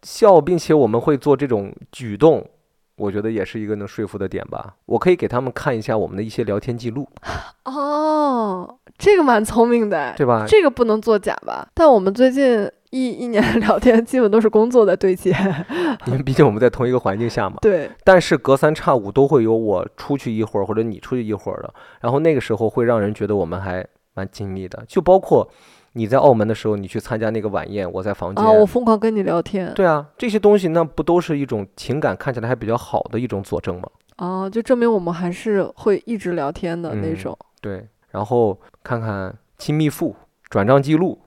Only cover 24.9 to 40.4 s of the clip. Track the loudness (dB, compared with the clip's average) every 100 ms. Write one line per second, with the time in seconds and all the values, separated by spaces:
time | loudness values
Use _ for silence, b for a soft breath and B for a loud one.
24.9 | -4 4 4 4 0 0 b b b b
25.9 | -8 -2 4 6 4 2 -2 -4 -4 -6
26.9 | -10 -8 -4 -4 -4 -4 -6 -6 -6 -6
27.9 | -6 -6 -6 -6 0 4 6 4 2 0
28.9 | 0 0 -2 -2 -2 -4 -6 -6 0 2
29.9 | 0 -4 _ -4 2 4 4 2 0 -2
30.9 | -4 0 0 0 -4 -4 -6 -8 -14 -6
31.9 | -2 -2 -2 -6 -6 -4 -4 -2 -4 -2
32.9 | -6 -4 -6 -6 -8 -6 -6 -6 -10 -12
33.9 | _ _ -12 -8 -6 -6 -6 -2 0 2
34.9 | 0 -2 -4 -6 -6 -4 -2 -2 -4 -2
35.9 | -2 -2 -8 -6 -6 -6 -6 -8 -8 -8
36.9 | -8 -6 -8 -10 -14 -20 _ -12 -12 -14
37.9 | _ _ -10 -2 2 2 -2 b _ -8
38.9 | -6 -6 -6 -8 -12 _ _ -4 -2 -2
39.9 | -2 -8 -8 _ _